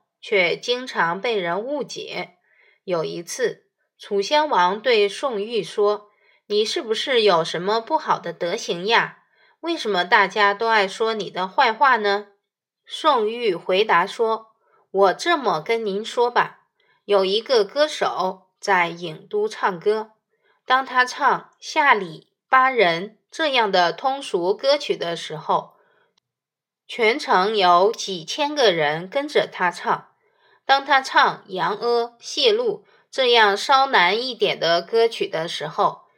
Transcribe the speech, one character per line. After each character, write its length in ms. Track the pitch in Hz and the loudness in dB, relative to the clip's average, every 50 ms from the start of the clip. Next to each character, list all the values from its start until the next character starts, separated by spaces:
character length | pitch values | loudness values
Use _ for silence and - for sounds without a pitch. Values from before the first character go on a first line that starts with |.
| _ _ _ _ | _ _ _ _
却 380 | - - 220 196 180 165 165 170 | -8 -2 0 2 2 2 0 -4
经 280 | - - 240 247 254 | -4 -4 -4 -4 -4
常 360 | 254 - 233 175 165 170 196 | -8 -2 -2 0 0 -2 -2
被 180 | 190 247 226 208 | -4 -4 -2 -2
人 220 | 180 170 170 190 | -2 -2 -4 -4
误 200 | 220 262 294 294 | -4 -6 -6 -6
解。 500 | 220 160 - - - - - - 180 - _ _ _ _ _ _ _ _ _ _ _ | -6 -8 -10 -14 -12 -10 -10 -10 -10 -12 _ _ _ _ _ _ _ _ _ _ _
有 220 | - 175 165 160 | -6 -4 -4 -4
一 180 | 165 170 170 170 | -4 -6 -10 -10
次， 440 | - - - 254 190 - - _ _ _ _ _ _ _ _ | -10 -6 -2 -2 -2 -2 -6 _ _ _ _ _ _ _ _
楚 240 | - - 208 196 | -12 -4 -4 -2
襄 280 | 196 - 302 302 302 302 | -2 2 2 2 2 2
王 320 | 254 190 180 180 196 220 | 2 2 4 2 2 0
对 260 | - 262 240 214 208 202 | 0 2 4 4 4 2
宋 340 | 196 - - 277 240 202 | 0 -2 -4 -4 -4 -4
玉 220 | 202 226 233 220 175 | -6 -4 -4 -6 -6
说 460 | 160 - - 208 208 208 208 - _ _ _ _ _ _ _ _ _ | -4 -2 0 2 2 2 0 -6 _ _ _ _ _ _ _ _ _
：“你 180 | 208 208 220 | -2 0 0
是 160 | 214 - 359 | 0 -2 -6
不 120 | 277 220 220 | -4 -4 -4
是 280 | 214 - 302 262 233 | -4 -2 0 0 2
有 240 | 214 208 180 165 165 | 4 4 4 4 2
什 160 | 165 - 160 | -2 -4 -6
么 180 | 175 196 214 226 | -4 -2 -2 -2
不 180 | 226 - 311 302 | -2 -2 -2 -2
好 220 | - 190 175 - | 0 0 -2 -2
的 140 | - 175 165 | -2 -8 -8
德 240 | - 180 170 175 165 | -6 -4 -4 -4 -6
行 300 | - - 185 170 180 208 | -4 -6 -6 -6 -2 0
呀？ 320 | 233 208 165 - - _ _ _ _ _ _ _ _ _ | 2 2 0 0 -6 _ _ _ _ _ _ _ _ _
为 160 | - 330 339 311 | -8 -6 -6 -4
什 120 | - 226 | -4 -2
么 140 | 202 180 180 | -2 -2 2
大 240 | 185 233 220 196 185 | 4 4 4 4 2
家 260 | - 220 208 202 202 | 2 2 2 2 2
都 140 | 202 233 226 | 2 0 2
爱 180 | 226 214 196 | 2 2 2
说 280 | 190 196 - 226 220 226 | 0 -2 -4 -4 -2 -2
你 160 | 220 185 - | -4 -6 -8
的 180 | - 175 185 185 | -6 -6 -6 -4
坏 240 | - - 277 233 | 0 2 2 2
话 240 | 220 220 285 269 247 | 2 2 4 4 4
呢？” 320 | 226 208 202 202 208 208 - _ _ _ _ _ _ _ _ _ _ _ | 2 2 0 0 -2 -4 -8 _ _ _ _ _ _ _ _ _ _ _
宋 440 | _ - - - 320 285 240 214 214 | _ -16 -2 0 2 2 2 0 -2
玉 260 | 226 240 240 220 175 | -4 -2 -2 -2 -2
回 300 | 170 165 - 185 190 220 | -2 -2 -2 0 0 2
答 200 | 220 196 170 180 | 2 2 2 2
说 420 | 196 - - 233 220 220 214 - _ _ _ _ _ _ _ _ _ | 0 -2 -2 -2 -2 -2 -4 -6 _ _ _ _ _ _ _ _ _
：“我 220 | - 190 196 185 165 | 0 2 4 4 2
这 240 | - - 349 349 311 | 0 0 -2 -2 0
么 240 | 254 208 175 156 | 0 -2 -2 -2
跟 240 | 156 - 226 233 226 | -2 -2 -2 -2 -2
您 180 | 208 190 202 220 | -4 -4 -4 -6
说 260 | 220 - 254 240 240 | -6 -2 0 0 2
吧， 340 | 240 226 175 - - _ _ _ _ _ _ _ _ _ _ | 2 0 0 0 -4 _ _ _ _ _ _ _ _ _ _
有 180 | - 202 196 190 | 0 2 2 2
一 160 | 190 196 220 | 2 0 -2
个 240 | 220 - 269 226 202 | 0 2 2 2 2
歌 240 | 196 - 285 302 302 | 2 0 0 0 0
手 640 | 302 - 190 139 120 139 180 185 190 - _ _ _ _ | 0 -4 -4 -4 -2 -2 -4 -4 -4 -8 _ _ _ _
在 300 | - - 196 180 175 170 | -2 0 2 2 2 0
郢 340 | 170 170 175 165 156 156 - | -4 -8 -10 -12 -12 -12 -14
都 220 | - - 208 208 220 | -8 -4 -4 -4 -4
唱 320 | 214 - - 214 190 170 | -4 -4 -4 -4 -4 -2
歌， 340 | - 208 214 220 220 220 _ _ _ _ _ _ _ _ _ _ _ | -2 -2 -2 -2 -4 -10 _ _ _ _ _ _ _ _ _ _ _
当 200 | - 254 262 269 | 0 0 0 0
他 200 | 262 254 254 247 | 0 0 0 0
唱 460 | 240 - - 285 262 381 170 - - _ _ | 0 0 0 0 2 2 0 -4 -10 _ _
《下 340 | - - - 320 294 277 247 | -18 -6 -2 0 4 4 4
里 400 | 214 196 170 156 160 - _ _ _ _ _ | 2 2 -6 -12 -16 -20 _ _ _ _ _
巴 200 | - 262 254 262 | 4 4 4 4
人》 480 | 262 240 196 175 165 170 190 220 - _ _ _ | 4 4 4 4 2 0 -4 -8 -14 _ _ _
这 240 | - - 330 302 269 | -6 -4 -2 0 2
样 180 | 254 226 202 | 2 0 2
的 220 | 190 180 175 170 165 | 2 2 2 2 0
通 280 | - - 262 269 277 | -2 -2 -4 -4 -2
俗 340 | 277 - - 180 170 180 214 | -6 -6 -4 -2 -2 -2 -2
歌 200 | 214 - 269 285 | -2 0 0 0
曲 220 | 294 285 - 185 170 | 0 0 -4 -4 -4
的 180 | 170 170 170 | -4 -6 -6
时 200 | 165 - - 156 | -8 -8 -10 -12
候， 400 | 151 151 - 190 - - - _ _ _ _ _ _ _ _ _ _ _ _ _ _ _ _ _ _ _ _ _ _ _ _ | -12 -4 -2 -2 -2 -2 -6 _ _ _ _ _ _ _ _ _ _ _ _ _ _ _ _ _ _ _ _ _ _ _ _
全 320 | - - 233 214 240 302 | -4 0 2 2 2 0
城 360 | - 285 240 185 185 208 226 | 0 0 2 2 2 2 0
有 360 | 208 185 180 175 175 190 214 | 2 4 4 6 6 4 2
几 340 | 233 - - - 190 175 160 | 0 -2 -8 -8 -10 -10 -10
千 300 | - - - 294 294 302 | -10 -6 -4 -4 -4 -2
个 160 | 294 254 214 | 2 2 2
人 360 | 175 165 151 147 151 160 175 190 | 4 2 0 -2 -2 -4 -6 -6
跟 200 | - 269 285 302 | -6 -6 -6 0
着 200 | - 214 - - | 0 0 -2 0
他 180 | - - 185 175 | -4 -2 -2 -2
唱。 380 | 170 - - 240 185 - - _ _ _ _ _ _ _ _ _ _ _ _ | -2 -4 -4 -4 -4 -4 -4 _ _ _ _ _ _ _ _ _ _ _ _
当 200 | - 269 277 277 | 2 2 2 2
他 160 | 285 294 285 | 2 2 2
唱 420 | 277 - - 320 262 208 156 - - - | 2 2 2 4 4 4 2 -2 -10 -10
扬 280 | 185 185 160 175 202 | -6 -4 -2 -2 -4
阿、 400 | 208 - 240 240 240 233 240 - _ | -4 -2 -2 0 0 -2 -4 -8 _
谢 320 | - - - 302 285 240 | -16 -12 -6 0 2 2
露 340 | 202 226 254 226 - - - _ _ _ _ _ | 2 2 0 -2 -2 -4 -10 _ _ _ _ _
这 200 | - - 262 247 | -4 -2 2 4
样 260 | 240 233 220 202 196 202 | 6 6 6 4 4 0
稍 300 | - - 277 269 269 269 | 2 2 4 4 4 4
难 320 | 254 202 175 175 196 466 | 4 4 4 4 2 -2
一 140 | 254 262 240 | -4 -8 -4
点 260 | - 208 175 143 - | -2 -2 -2 0 0
的 220 | - 160 170 175 | 0 0 0 0
歌 260 | 175 - - 226 233 226 | 0 0 0 2 2 2
曲 200 | 226 - 196 - | 0 -4 -8 -6
的 200 | - 165 160 170 | -4 -6 -6 -6
时 200 | - - 147 156 | -8 -8 -10 -8
候， 360 | 160 - 196 160 - - _ _ _ | -2 0 0 0 0 -4 _ _ _